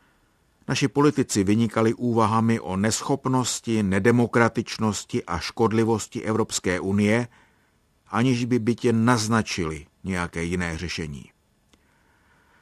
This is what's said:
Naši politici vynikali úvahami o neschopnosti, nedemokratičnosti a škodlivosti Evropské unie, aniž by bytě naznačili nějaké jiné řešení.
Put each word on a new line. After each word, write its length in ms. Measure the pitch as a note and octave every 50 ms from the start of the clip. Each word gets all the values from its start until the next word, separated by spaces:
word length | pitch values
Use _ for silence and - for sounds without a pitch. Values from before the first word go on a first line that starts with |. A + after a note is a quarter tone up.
| _ _ _ _ _ _ _ _ _ _ _ _ _ -
Naši 200 | C3 - C#3+ C3
politici 560 | - C#3 D3 D3+ C3+ - B2 - - A2 G2
vynikali 500 | F#2 G#2 A#2 A#2 A2 - A#2 A2+ A2+ A#2+
úvahami 680 | - B2 B2 A#2 A2+ A2+ G2+ A2 A2+ A2 A2+ A2+ A2+
o 160 | - D#2 F#2
neschopnosti, 1040 | F#2+ G2+ A2 G#2+ - - - C#3+ C3+ - C3+ C3 B2+ B2 - - - - A#2+ A2+ A2 G#2
nedemokratičnosti 1400 | F#2+ F#2+ G2+ F#2+ A#2+ A#2+ B2 A#2+ G#2+ - A#2 A#2 A2+ - - A2+ - - - A2 G#2+ G2+ - - - - - -
a 140 | - E2+ E2
škodlivosti 840 | - - - - A2+ A2+ A2 A2+ A2+ A2 A2+ G#2 - - - A#2+ -
Evropské 580 | G2 A2 A2 A2 - - - - F#2+ F2+ F2+
unie, 480 | D#2 F#2+ G2 G2+ G#2 G#2 G#2+ A#2+ A#2+ A#2+ _ _ _ _ _ _ _ _ _ _ _ _ _ _ _
aniž 380 | _ - G#2 A#2+ C3 B2+ A#2+ B2
by 140 | A#2 B2 B2
bytě 340 | G#2+ A2+ A#2 - - A#2+ A#2
naznačili 920 | A2+ A2+ A#2+ B2+ A#2 G#2+ G#2+ A#2 A2+ G#2 - - - E2+ D#2 D#2 D2+ D2+ - _ _ -
nějaké 400 | F#2 F#2 F2+ F2 E2 - E2+ E2+
jiné 340 | E2+ F2+ F2+ F2+ E2+ E2 -
řešení. 520 | F2+ E2 - - E2+ D2+ C#2+ C2 - - _ _ _ _ _ _ _ _ _ _ _ _ _ _ _ _ _ _ _ _ _ _ _ _ _ _